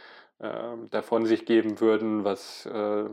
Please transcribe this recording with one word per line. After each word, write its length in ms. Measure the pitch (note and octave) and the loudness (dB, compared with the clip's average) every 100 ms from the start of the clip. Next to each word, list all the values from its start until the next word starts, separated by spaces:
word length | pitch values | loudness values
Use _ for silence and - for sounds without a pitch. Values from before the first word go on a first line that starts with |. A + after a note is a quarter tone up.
| - - - _ | -20 -20 -20 _
äh, 380 | A2 A2 A#2 A#2 A2+ | -10 -8 -8 -10 -6
davon 380 | A2 - A#2 A2+ | -6 0 2 4
sich 180 | A2+ - | 2 4
geben 340 | A2+ A2 G2+ | 4 4 2
würden, 440 | A2+ A2 A2 G#2+ | 2 4 2 0
was, 420 | G2+ F#2+ - - - | 0 -2 -6 -14 -10
äh, 400 | A2 G#2 G#2 G#2+ | -4 -2 -2 -4